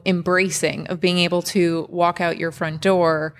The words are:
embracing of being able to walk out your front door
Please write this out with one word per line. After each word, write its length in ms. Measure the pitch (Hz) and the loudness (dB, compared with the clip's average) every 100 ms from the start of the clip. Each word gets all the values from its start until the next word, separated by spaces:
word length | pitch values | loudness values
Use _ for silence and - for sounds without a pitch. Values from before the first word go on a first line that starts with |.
| 185 | 0
embracing 840 | 180 170 180 190 151 151 - - | 0 2 0 0 0 -4 -4 -8
of 140 | 175 | -2
being 160 | 185 180 | 0 2
able 240 | 175 175 | 2 0
to 460 | 175 202 170 165 156 | 0 2 2 0 -4
walk 320 | 175 170 175 | 0 0 2
out 160 | 170 - | -2 -2
your 160 | 165 | -6
front 260 | - 165 156 | -4 -6 -2
door 560 | 190 185 165 156 156 - | 2 4 4 2 -2 -8